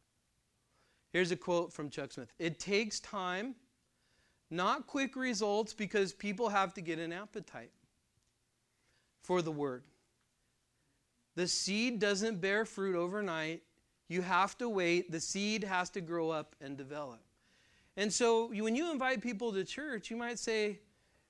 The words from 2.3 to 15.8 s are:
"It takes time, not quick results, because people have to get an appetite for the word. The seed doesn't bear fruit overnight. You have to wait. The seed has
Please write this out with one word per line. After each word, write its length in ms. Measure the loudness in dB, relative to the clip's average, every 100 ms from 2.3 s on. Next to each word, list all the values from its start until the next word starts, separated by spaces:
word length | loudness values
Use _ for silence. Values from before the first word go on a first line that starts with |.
| -4
"It 200 | -4 -4
takes 420 | 0 0 0 -4
time, 540 | -6 -4 -4 -4 -6 -10 _ _ _ _ _ _ _ _ _
not 360 | 0 2 2 -2
quick 280 | -2 0 0
results, 560 | -2 0 2 2 0
because 400 | -4 0 2 2
people 360 | 0 -4 -2 2
have 260 | 2 2
to 60 | -2
get 180 | -4 -4
an 140 | -4
appetite 600 | -6 -8 -12 -12 -14 -16 _ _ _ _ _ _ _ _ _ _ _ _ _ _ _
for 180 | 0 0
the 120 | 0
word. 320 | -2 -2 -4 -10 _ _ _ _ _ _ _ _ _ _ _ _ _ _
The 120 | -2 0
seed 540 | 0 0 2 2 2
doesn't 400 | 2 2 0 0
bear 240 | 2 2
fruit 320 | 0 -2 0 2
overnight. 680 | 0 0 -2 -2 -2 -4 -10 _ _ _ -4
You 140 | -2
have 360 | 4 4 4 2
to 100 | 0
wait. 420 | 4 4 4 2
The 100 | -4
seed 440 | -2 0 0 0
has 240 | 0 0